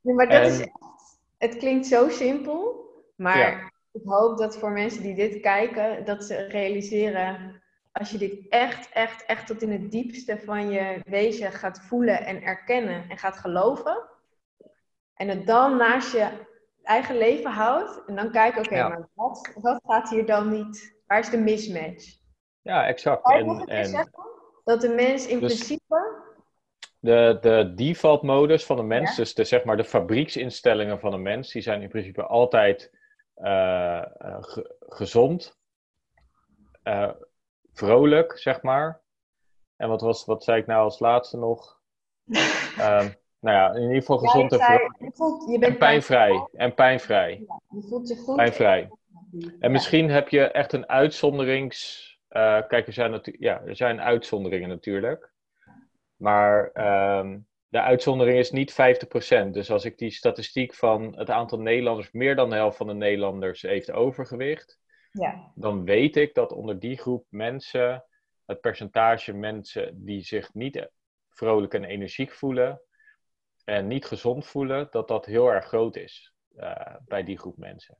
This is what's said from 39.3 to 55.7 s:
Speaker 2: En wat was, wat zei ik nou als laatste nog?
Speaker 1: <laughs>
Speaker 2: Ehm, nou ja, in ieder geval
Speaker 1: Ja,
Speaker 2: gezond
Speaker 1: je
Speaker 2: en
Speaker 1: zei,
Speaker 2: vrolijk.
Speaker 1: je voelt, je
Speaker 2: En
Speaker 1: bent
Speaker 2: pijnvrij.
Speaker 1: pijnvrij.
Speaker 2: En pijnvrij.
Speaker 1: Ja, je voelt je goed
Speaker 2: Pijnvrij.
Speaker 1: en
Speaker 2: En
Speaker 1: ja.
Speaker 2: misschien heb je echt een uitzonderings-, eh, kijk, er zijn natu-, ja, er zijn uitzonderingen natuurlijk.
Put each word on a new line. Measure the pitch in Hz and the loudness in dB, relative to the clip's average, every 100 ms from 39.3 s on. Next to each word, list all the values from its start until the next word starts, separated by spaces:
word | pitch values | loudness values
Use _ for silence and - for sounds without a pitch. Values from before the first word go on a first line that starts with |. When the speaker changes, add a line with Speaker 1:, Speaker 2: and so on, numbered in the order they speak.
| _ _ _ _ _ | _ _ _ _ _
Speaker 2:
En | 113 | -4
wat | 110 | -2
was, | 113 113 | 0 -2
wat | - 110 | -2 -4
zei | - 113 | 2 0
ik | 113 | 2
nou | 113 | 2
als | 107 - | 2 2
laatste | 113 120 123 123 | 2 2 0 -6
nog? | 117 117 - _ _ _ _ _ | -4 -4 -8 _ _ _ _ _
Speaker 1:
<laughs> | _ 214 - - - - | _ -2 0 -2 -6 -2
Speaker 2:
Ehm, | 107 104 101 98 _ _ | 2 4 2 -6 _ _
nou | 113 101 | 2 4
ja, | 95 | 4
in | 120 | 2
ieder | 120 131 | 0 0
geval | 131 131 | 2 2
Speaker 1:
Ja, | 233 | 6
Speaker 2:
gezond | 247 - | 6 6
Speaker 1:
je | - | 4
Speaker 2:
en | |
Speaker 1:
zei, | 240 240 | 6 6
Speaker 2:
vrolijk. | 226 - | 4 -6
Speaker 1:
je | - | -16
voelt, | - 320 - - | -4 -4 -2 -4
je | |
Speaker 2:
En | 233 | 2
Speaker 1:
bent | 240 - | 2 4
Speaker 2:
pijnvrij. | 147 147 - 127 107 | 4 4 4 4 6
Speaker 1:
pijnvrij. | 95 - - 123 | 4 -2 -4 -2
Speaker 2:
En | |
pijnvrij. | 120 131 127 - 107 87 90 220 | 4 4 4 2 2 2 -4 -12
Speaker 1:
Ja, | - _ | -16 _
je | 202 202 | -16 -10
voelt | 240 240 | -10 -8
je | 233 | -10
goed | - 269 | -4 2
Speaker 2:
Pijnvrij. | 117 - 107 92 | 2 4 4 4
Speaker 1:
en | - - _ - - 170 | 0 -16 _ -20 -18 -14
Speaker 2:
En | 170 - | -14 -2
Speaker 1:
ja. | - | 0
Speaker 2:
misschien | 135 - 160 160 | 2 2 2 4
heb | 143 143 | 2 4
je | 147 139 | 2 4
echt | - 147 | 2 -2
een | 135 - | -4 0
uitzonderings-, | 131 151 - 147 139 131 135 135 - - - - _ _ | 2 2 2 -2 0 -2 -2 -4 -10 -14 -16 -20 _ _
eh, | - 110 107 110 | 0 2 2 2
kijk, | 120 117 | -2 -2
er | |
zijn | 110 117 | -4 -4
natu-, | 110 - - | -4 -10 -4
ja, | - 90 | -2 -2
er | - 101 | -8 -4
zijn | 123 117 | -2 0
uitzonderingen | - 120 - 104 92 92 90 | 0 0 0 -6 -4 -4 -6
natuurlijk. | 87 - 98 113 151 - _ _ _ _ | -8 -6 -4 -4 -6 -12 _ _ _ _